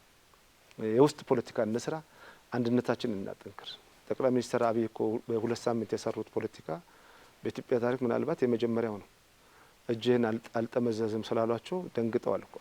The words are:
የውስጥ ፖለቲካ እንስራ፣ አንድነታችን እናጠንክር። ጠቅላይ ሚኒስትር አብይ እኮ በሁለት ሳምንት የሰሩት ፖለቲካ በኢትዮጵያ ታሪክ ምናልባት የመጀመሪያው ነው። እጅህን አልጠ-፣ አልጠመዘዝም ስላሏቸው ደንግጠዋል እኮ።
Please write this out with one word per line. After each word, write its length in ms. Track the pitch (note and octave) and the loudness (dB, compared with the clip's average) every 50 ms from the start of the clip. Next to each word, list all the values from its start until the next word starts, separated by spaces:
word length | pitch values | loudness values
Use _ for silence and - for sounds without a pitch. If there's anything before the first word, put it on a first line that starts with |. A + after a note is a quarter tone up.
| - - _ _ _ _ - _ _ _ _ _ _ - - - | -20 -20 _ _ _ _ -20 _ _ _ _ _ _ -20 -10 -4
የውስጥ 400 | A2 A2 A2 B2 C#3+ D3 - - - | -2 2 6 6 6 6 6 0 0
ፖለቲካ 320 | - C3+ A#2+ - - - - A2+ | 0 0 0 0 -2 -2 -2 0
እንስራ፣ 320 | G#2+ A2 A#2+ - D3 D#3 D#3+ - - - - - - - - - _ | 0 0 -2 -2 -4 -6 -6 -10 -14 -20 -20 -20 -20 -20 -20 -12 _
አንድነታችን 600 | - B2+ A#2 A#2 A#2+ B2 A#2+ - A#2 - - A#2+ | -4 -2 0 2 2 2 2 2 0 0 -2 -4
እናጠንክር። 580 | G#2 G2 G2 G2+ G2 - - F#2 - - - - - - - - - - - - | -4 -4 -6 -8 -10 -12 -14 -16 -16 -16 -16 -16 -16 -18 -20 -20 -20 -20 -8 -6
ጠቅላይ 240 | G#2+ - C3+ B2+ | -2 0 2 2
ሚኒስትር 300 | B2+ B2 A#2 - - A#2 A#2+ | 4 2 0 0 0 2 2
አብይ 220 | A#2 A2+ A#2 A2+ | 2 2 2 0
እኮ 140 | A2 - - A2+ A2 A2 A#2+ - | -2 -2 -2 -2 0 0 -2 -2
በሁለት 380 | - A#2 A2 G#2 A#2 A#2 - | -2 -2 -2 0 -2 -2 -2
ሳምንት 300 | - A#2+ A#2 A#2 A2 - | 0 0 0 0 0 -2
የሰሩት 380 | A2 G#2 - A2+ - A2+ G#2+ - | -4 -4 -2 -4 -4 -4 -8 -6
ፖለቲካ 380 | - A2 A2 G#2+ - - - - D#3 F3 - - - - - - - - - - - - | -6 -6 -6 -6 -8 -10 -8 -8 -8 -8 -10 -16 -20 -20 -20 -20 -20 -20 -20 -20 -20 -10
በኢትዮጵያ 400 | - A2+ - - - - B2+ A#2 | -8 -8 -6 -6 -2 -2 0 0
ታሪክ 200 | A#2 A#2+ B2+ B2+ | 2 0 0 0
ምናልባት 400 | B2+ A#2 A#2 A#2 A#2 C#3 E3+ - | 0 0 0 0 0 -2 0 0
የመጀመሪያው 540 | C3 B2 A#2+ A2+ A#2+ A#2 A2+ A#2 A#2 A2 G#2 G2 | 2 2 2 2 2 0 0 0 -2 -2 -4 -8
ነው። 120 | - - - _ _ _ _ _ _ - - - - - - _ _ - | -10 -16 -20 _ _ _ _ _ _ -20 -20 -20 -20 -20 -20 _ _ -4
እጅህን 360 | A#2+ A2+ A2 A#2+ B2 A#2+ A#2 | -4 0 4 4 4 4 4
አልጠ-፣ 260 | A2 A2 A2+ - - - | 2 0 -2 -4 -4 -2
አልጠመዘዝም 680 | A#2 A2+ - - B2+ A#2+ A#2+ A2 G#2+ A2+ G#2 G#2+ A2 G#2 | -2 -2 0 0 0 0 0 0 0 0 -2 -2 -4 -4
ስላሏቸው 540 | - A#2 A2+ A2+ A2+ A#2 A2+ - - F3+ F#3 F3+ - | -2 0 0 2 2 0 -2 -4 -6 -6 -6 -6 -6
ደንግጠዋል 500 | - A#2 A#2 A2+ - A#2+ - B2 G2+ - | -4 -2 -2 0 0 0 0 0 -2 -2
እኮ። 140 | - - - - | -4 -10 -6 -6